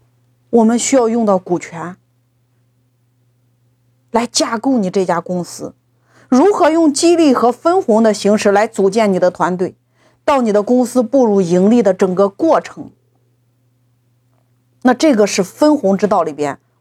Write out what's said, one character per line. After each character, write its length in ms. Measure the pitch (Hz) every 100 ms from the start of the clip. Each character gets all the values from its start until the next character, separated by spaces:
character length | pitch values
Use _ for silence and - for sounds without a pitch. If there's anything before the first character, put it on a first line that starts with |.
| _ _ _ _ _
我 120 | 233
们 140 | 220 233
需 180 | - 269
要 140 | 233
用 160 | 233 220
到 140 | 190
股 180 | 185 175
权 400 | - 165 165 190 _ _ _ _ _ _ _ _ _ _ _ _ _ _ _ _ _ _ _ _ _
来 160 | 226 240
架 280 | - 254 226
构 220 | 262 254
你 140 | 185
这 120 | 196
家 160 | 185 170
公 240 | - 180
司。 300 | 170 - 151 - _ _ _ _ _
如 240 | 254 359
何 200 | 403 330
用 200 | 320 330
激 240 | 285 339 339
励 200 | 320 240
和 160 | 226
分 280 | 240 330 370
红 220 | 381 214
的 100 | 226
形 240 | 208 202 208
式 160 | 208
来 140 | 202 220
组 240 | - 196
建 240 | 202 214
你 60 | 180
的 100 | 180
团 260 | 180 170 180
队， 200 | 185 - _ _ _ _ -
到 160 | 285
你 100 | 233
的 120 | 208
公 200 | 208 247
司 200 | 247 254
步 200 | 247 277
入 160 | 240 202
盈 300 | 180 180 190
利 140 | 240
的 100 | 202
整 220 | 185 190 180
个 120 | 202
过 320 | - 320 226
程？ 300 | - - - _ _ _ _ _ _ _ _ _ _ _ _ _ _ _ _ _ _ _
那 120 | 254
这 200 | 247 320
个 140 | 226 202
是 160 | -
分 340 | 185 - 302 294
红 180 | 196 196
之 120 | 202
道 160 | 202
里 100 | 165
边， 240 | 147 147 135 _ _